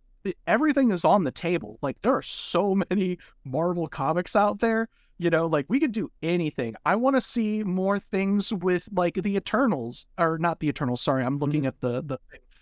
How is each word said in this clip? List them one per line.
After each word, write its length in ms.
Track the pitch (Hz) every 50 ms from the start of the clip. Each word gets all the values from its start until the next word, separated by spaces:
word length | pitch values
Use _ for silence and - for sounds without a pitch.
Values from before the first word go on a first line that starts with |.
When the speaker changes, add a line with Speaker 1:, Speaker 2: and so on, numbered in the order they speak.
| _ _ _ _ -
Speaker 1:
th-, 100 | 202 175 _ -
everything 460 | 160 190 233 302 311 269 285 269 233
is 140 | 196 170 -
on 180 | 156 185 208 175
the 80 | 131
table. 480 | - - - 170 180 160 120 104 110 -
Like, 200 | - 139 - _
there 120 | - 226 269
are 60 | 139
so 540 | - - - - - - - 175 196 202 190
<laughs> 140 | 196 - -
many 280 | 185 208 185 180 180 - - - _ _ -
Marvel 420 | 131 127 147 165 180 175 175 165
comics 480 | 147 - - 135 143 160 175 180 - -
out 240 | 214 208 208 208 208
there. 300 | 240 226 226 226 226 - _ _ _ _ _ -
You 100 | 170 170
know, 180 | 165 160 165
like, 180 | 165 156 147 139 -
we 100 | 214 277
could 140 | 311 262 202
do 180 | 220 170 - _ -
anything. 540 | - 165 175 175 165 151 - - 123 113 110 - -
I 100 | 156 185
wanna 240 | 220 247 269 269 254
see 420 | - - - 240 220 214 214 214 214
more 340 | 190 180 185 185 196 202 202
things 520 | - - - 190 196 196 202 208 190 - 220
with, 360 | 180 175 190 180 175 - -
like, 240 | 202 185 175 175 -
the 220 | 190 175 202 196
Eternals, 680 | 196 - - - 226 277 247 180 135 117 120 123 - - _ _
or 200 | - 170 160 165
not 220 | 160 170 170 160 -
the 80 | 156
Eternals, 340 | 147 139 - 147 123 123 120
sorry, 220 | - 151 135 131 127
I'm 140 | 123 139 143
looking 220 | 147 143 147 151
Speaker 2:
Mm-hmm. 60 | 135
Speaker 1:
at 120 | 131 - -
the, 200 | - 123 120 127 151
the, 160 | 143 131 - _ - - - _ _ _ _